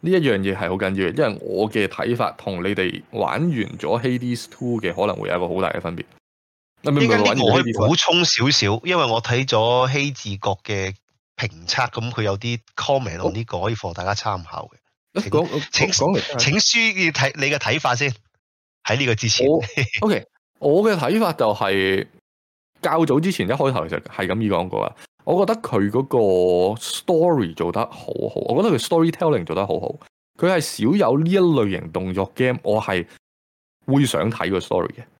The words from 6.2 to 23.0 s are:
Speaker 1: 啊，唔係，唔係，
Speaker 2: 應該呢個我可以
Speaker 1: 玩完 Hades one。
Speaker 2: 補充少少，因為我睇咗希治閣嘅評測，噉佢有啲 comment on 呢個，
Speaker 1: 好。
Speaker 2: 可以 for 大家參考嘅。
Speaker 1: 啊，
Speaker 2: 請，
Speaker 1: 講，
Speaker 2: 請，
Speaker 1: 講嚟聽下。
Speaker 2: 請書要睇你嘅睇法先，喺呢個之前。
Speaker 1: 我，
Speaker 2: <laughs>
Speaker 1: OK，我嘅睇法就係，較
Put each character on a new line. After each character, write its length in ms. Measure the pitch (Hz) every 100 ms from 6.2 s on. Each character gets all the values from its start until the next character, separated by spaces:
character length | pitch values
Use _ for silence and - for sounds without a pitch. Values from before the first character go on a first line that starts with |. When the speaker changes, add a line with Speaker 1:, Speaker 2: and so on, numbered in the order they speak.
| _ _ _ _ _ _
Speaker 1:
啊， 80 | 139
唔 0 |
係， 0 |
唔 40 | 143
係， 40 |
Speaker 2:
應 80 | 131
該 80 | 101
呢 60 |
個 60 | 104
我 40 |
可 60 | 123
以 40 | 120
Speaker 1:
玩 80 |
完 100 | 123
Hades 100 | 120
one。 160 | 107 107
Speaker 2:
補 80 | 170
充 280 | - 175 170
少 240 | - 127
少， 300 | 143 101 110 165
因 120 | 180
為 60 | 135
我 160 | 113
睇 240 | 110 123 135
咗 440 | 117 113 123 127
希 200 | 139 143
治 180 | 135 104 98
閣 240 | 101 95
嘅 320 | - 104 95 95 _ _ _ -
評 300 | 120 80 85
測， 220 | - 123
噉 220 | - 113
佢 100 | 120
有 160 | 104 98
啲 220 | 120 120 _ -
comment 520 | - 139 113 85 104
on 60 |
呢 100 | 98 117
個， 120 | 92
Speaker 1:
好。 60 | 98
Speaker 2:
可 60 |
以 40 | 113
for 180 | 95 85
大 80 |
家 100 | 90
參 300 | 104 120 95
考 240 | 82 - -
嘅。 40 | _ _ _ _ -
Speaker 1:
啊， 20 |
Speaker 2:
請， 80 | 214
Speaker 1:
講， 160 | 151 175 170 139
Speaker 2:
請， 160 | - 202
Speaker 1:
講 260 | 175 143 196
嚟 220 | - 139
聽 220 | 143 185
下。 0 |
Speaker 2:
請 0 |
書 460 | - 233 226 190 170
要 60 |
睇 200 | 143 135 151
你 60 | 139
嘅 40 | 147
睇 220 | 104 123
法 160 | 139 123
先， 180 | 139 120 _ _ _ _ _ _
喺 140 | - 117
呢 60 | 135
個 80 | 110
之 140 | 113
前。 180 | - 131
Speaker 1:
我， 160 | 156 110 -
Speaker 2:
<laughs> 200 | 123 104 214
Speaker 1:
OK， 200 | 151 - _ _ _
我 240 | 147 160
嘅 120 | 214 190
睇 240 | 127 208
法 140 | 208
就 180 | 151 113 104
係， 520 | 98 98 95 95 - _ _ _ _ _ _ _
較 220 | 170 165